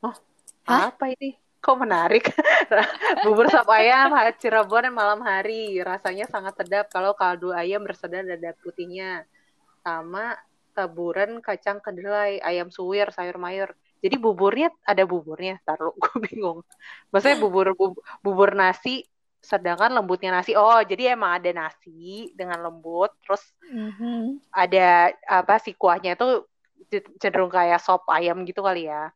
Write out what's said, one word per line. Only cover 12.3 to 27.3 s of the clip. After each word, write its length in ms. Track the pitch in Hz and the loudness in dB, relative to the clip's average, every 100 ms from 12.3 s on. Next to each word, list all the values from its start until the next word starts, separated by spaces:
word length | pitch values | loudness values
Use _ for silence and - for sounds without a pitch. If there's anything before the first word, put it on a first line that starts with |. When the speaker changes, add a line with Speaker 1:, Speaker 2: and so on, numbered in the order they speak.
| 196 | -4
Speaker 1:
ayam 240 | - 175 175 | -4 -4 -6
suwir, 380 | - 185 202 202 - | -8 -4 -2 -2 -2
sayur 200 | 180 180 | -10 -8
mayur. 300 | 175 190 196 - _ _ | -10 -6 -8 -10 _ _
Jadi 120 | 190 262 | -6 -2
buburnya, 520 | 226 185 196 247 330 - - | -2 2 2 2 -2 -2 -2
ada 180 | 196 190 | 2 2
buburnya. 500 | 180 156 156 185 185 | 0 -8 -10 -10 -8
Ntar 140 | - 156 | -8 -6
lu, 80 | 160 - | -6 -4
<laughs> 40 | |
gue 140 | - - 214 | -4 -4 -8
bingung. 340 | 220 190 165 - _ - - _ | -6 -8 -8 -16 _ -20 -20 _
Maksudnya 260 | 196 233 285 | 0 2 2
bubur, 240 | 214 185 190 185 | 2 2 2 2
bub-, 240 | 190 180 - - | -2 -2 -18 -8
bubur 260 | 196 190 202 196 | -6 4 4 6
nasi, 480 | 185 185 - 262 - _ _ _ | 2 0 -6 -8 -10 _ _ _
sedangkan 500 | _ 208 180 175 214 247 | _ -4 -2 0 2 2
lembutnya 340 | 190 185 185 185 | -2 -4 -2 -2
nasi. 120 | 180 - | 0 4
Oh, 240 | 214 226 | 6 6
jadi 300 | 220 185 247 247 | 4 0 0 0
emang 200 | 202 175 | 0 -2
ada 80 | 175 | -2
nasi 800 | 175 160 - - 160 170 202 226 190 | -4 -8 -12 -20 -20 -18 -16 -16 _
dengan 220 | 180 170 170 | -8 -6 -8
lembut. 460 | 165 160 170 202 _ | -12 -10 -2 -2 _
Terus 180 | _ 196 _ _ 349 | _ -6 _ _ -16
Speaker 2:
Mhm. 680 | 247 214 196 233 233 226 277 _ | -12 -12 -10 -8 -6 -6 -8 _
Speaker 1:
ada, 640 | 190 196 190 180 175 170 - - 185 | -2 2 4 6 6 4 2 0 0
apa, 160 | 180 214 | 4 0
si 60 | - 190 | 0 -2
kuahnya 320 | 185 175 185 175 | 2 2 -2 -2
tuh 100 | 247 247 - _ _ _ _ | 0 0 -4 _ _ _ _
c-, 160 | 208 - 190 | -8 -8 -4
cenderung 280 | 202 | -2